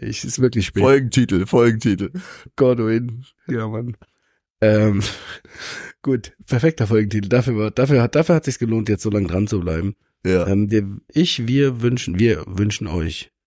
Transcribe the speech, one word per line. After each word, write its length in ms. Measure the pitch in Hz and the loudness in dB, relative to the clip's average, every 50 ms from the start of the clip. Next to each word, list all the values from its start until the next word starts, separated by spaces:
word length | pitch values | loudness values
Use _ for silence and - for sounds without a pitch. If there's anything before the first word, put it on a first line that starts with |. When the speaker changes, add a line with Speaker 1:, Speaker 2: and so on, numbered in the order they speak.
Speaker 1:
ich, 220 | - 110 110 - - | -10 -8 -8 -8 -6
ist 140 | - - - | -6 -2 0
wirklich 260 | 123 127 - 120 92 - | 0 2 2 0 -4 -2
spät. 160 | - 98 101 | 0 2 4
Speaker 2:
Folgentitel, 640 | 131 135 139 135 117 - 131 123 - 95 90 95 - | 4 4 4 2 2 2 2 2 2 2 0 0 2
Folgentitel. 640 | - 131 117 117 113 110 - 120 98 92 98 92 143 185 - - - - - - _ - | 2 4 4 4 4 2 0 0 0 0 -2 -6 -8 -10 -14 -14 -20 -20 -20 -20 _ 0
Speaker 1:
Gordo 300 | 135 127 127 117 113 110 | 2 2 2 2 0 0
in. 360 | 113 117 123 120 110 120 131 - _ _ _ - | 0 0 -2 -4 -8 -12 -16 -20 _ _ _ -8
Ja, 200 | 131 117 110 110 | -6 -6 -4 -6
Mann. 280 | 110 110 120 120 110 - - _ _ _ _ _ _ _ _ _ _ _ | -6 -8 -8 -8 -12 -14 -18 _ _ _ _ _ _ _ _ _ _ _
Ähm, 420 | 110 107 107 107 107 107 101 95 - - - - - - - - - - | 2 4 4 4 4 4 2 2 0 -4 -6 -10 -14 -16 -18 -18 -18 -20
<laughs> 500 | - - - - - - - - - _ | -20 -16 -14 -14 -14 -14 -14 -16 -18 _
gut, 300 | - 139 131 120 - - - _ - - | -4 -2 -2 -2 -4 -8 -18 _ -8 -4
perfekter 400 | - 120 156 165 160 - - 95 | -2 2 2 2 2 2 0 2
Folgentitel. 400 | 110 107 107 101 101 104 101 95 | 2 2 2 2 -2 -4 -2 2
Dafür 300 | 120 123 113 135 120 107 | 0 2 2 0 -2 -2
war, 140 | 107 107 | -2 -2
dafür 300 | - - 127 131 147 127 | 0 0 2 4 4 4
hat, 140 | 117 117 - | 4 4 2
dafür 200 | 147 160 - 175 | 0 2 4 2
hat 100 | 156 - | 2 2
sich's 140 | - 127 - | -2 -4 -4
gelohnt, 280 | 120 113 113 113 107 107 | -2 -2 -2 -2 0 0
jetzt 140 | 104 95 - | -2 0 0
so 60 | 110 | -2
lange 180 | 101 - 95 85 | 0 0 0 0
dran 180 | 82 92 104 | 0 -2 0
zu 140 | 104 - 98 | 0 -2 -2
bleiben. 360 | 87 87 80 80 87 98 98 - _ _ _ _ _ | -2 -2 -4 -2 -4 -4 -6 -8 _ _ _ _ _
Speaker 2:
Ja. 220 | 92 92 92 85 95 | 0 2 2 2 2
Speaker 1:
Ähm, 240 | 98 101 104 101 | 2 2 2 2
wir, 160 | 113 107 101 98 101 - - _ | 2 0 0 -2 -8 -14 -16 _
ich, 380 | - 147 180 175 - - 120 113 | 0 0 0 0 0 -4 -2 0
wir 340 | 127 139 143 139 127 117 | 0 2 2 0 0 0
wünschen, 360 | 117 120 123 120 - - 85 90 | -2 0 0 -2 -4 -4 0 2
wir 260 | 110 117 104 80 - - | 2 2 2 0 -4 -8
wünschen 400 | 90 87 104 104 101 - 107 95 | -2 -2 0 0 -2 -4 -6 -6
euch 420 | 78 87 82 82 80 - - - _ _ _ | -4 -4 -4 -4 -6 -8 -12 -16 _ _ _